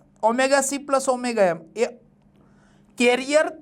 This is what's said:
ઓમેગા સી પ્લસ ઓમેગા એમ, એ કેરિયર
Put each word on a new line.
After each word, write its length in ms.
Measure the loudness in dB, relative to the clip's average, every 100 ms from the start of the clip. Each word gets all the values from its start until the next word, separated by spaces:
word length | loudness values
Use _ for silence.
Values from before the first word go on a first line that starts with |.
| _ _ -2
ઓમેગા 300 | 0 2 2 0
સી 100 | -6 -2
પ્લસ 180 | -2 0
ઓમેગા 340 | -4 -4 0 0
એમ, 60 | 0 -8 -6
એ 40 | -6 -6 _ _ _ _ _ _ _ _ _ 0
કેરિયર 500 | 2 2 2 0 0 -2